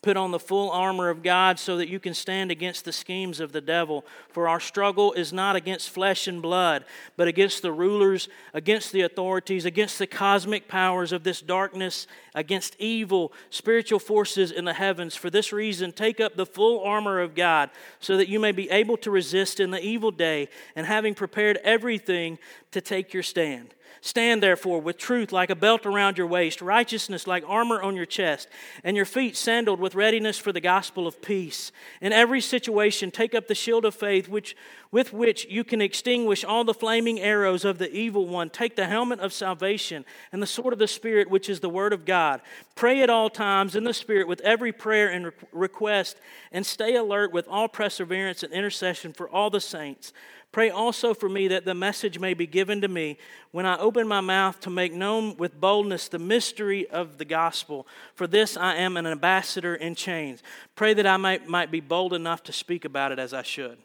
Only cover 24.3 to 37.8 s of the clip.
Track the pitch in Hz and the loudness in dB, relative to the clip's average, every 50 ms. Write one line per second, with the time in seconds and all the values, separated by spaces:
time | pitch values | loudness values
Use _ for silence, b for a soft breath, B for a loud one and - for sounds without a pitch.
24.3 | 233 220 202 190 180 170 - 185 175 165 151 165 175 - - - 247 240 220 - | 4 4 6 4 4 4 2 -2 -2 0 -2 -4 -6 -6 -2 0 0 0 0 0
25.3 | 190 185 180 175 190 165 196 214 226 220 220 208 196 202 202 196 190 175 180 170 | 0 0 2 0 0 2 4 4 4 4 2 0 0 2 2 2 2 0 0 0
26.3 | 175 180 175 160 156 - 180 180 202 233 233 233 226 214 - - 190 165 - 190 | 2 2 2 0 0 -6 -2 2 4 4 4 2 -2 -6 -4 -6 -6 -8 -4 -2
27.3 | 180 180 156 156 196 220 233 240 226 202 185 196 196 185 170 165 - - 190 165 | -4 -4 -2 -2 0 0 2 2 0 -2 -2 -4 -4 -4 -4 -4 -2 0 0 0
28.3 | 147 - - B B B B B B B B 175 202 202 196 196 - 254 262 233 | 0 -2 -6 B B B B B B B B -2 0 0 0 0 0 0 0 0
29.3 | - - - 233 226 240 233 214 190 175 185 185 185 190 208 220 226 226 214 214 | -2 -2 0 2 2 2 2 0 0 0 -2 -2 0 2 4 4 4 2 0 -2
30.3 | 202 - - 208 175 175 160 180 180 196 185 - - 185 175 165 - - - - | -4 -2 -4 -4 -4 0 2 2 2 2 0 -2 -6 -6 -6 -6 -6 -8 -6 -4
31.3 | 208 190 180 151 - - - - B B B B B B 175 196 214 226 240 233 | -4 -4 -4 -6 -10 -10 -12 -12 B B B B B B -4 2 6 6 6 6
32.3 | 262 262 - - 262 240 - 233 220 208 208 208 202 - 202 180 - - 226 226 | 4 0 0 0 -2 -2 -2 0 2 4 4 4 2 0 -4 -6 -2 -2 -2 0
33.3 | - 226 - - 208 - - 226 233 226 220 214 202 - 208 202 202 190 190 180 | 0 -2 -2 -2 -4 -2 0 0 2 2 2 0 -2 -2 -2 2 2 2 0 0
34.3 | 202 214 202 - - B B B B B B B - 233 262 - 208 214 240 226 | -6 -6 -6 -6 -18 B B B B B B B 2 2 2 2 0 2 2 2
35.3 | 214 - - - 190 220 226 - 240 220 208 190 - - - 247 247 240 233 220 | 2 0 -6 -6 -4 -4 -2 -2 0 0 0 0 0 -4 0 0 0 2 2 2
36.3 | 202 185 - 190 214 233 233 226 214 220 226 220 226 226 233 233 226 202 185 208 | 0 0 0 0 0 2 2 0 0 0 0 0 2 2 2 0 -2 0 0 2
37.3 | 214 208 202 190 185 180 185 202 190 170 | 2 4 2 2 2 2 0 -2 0 -2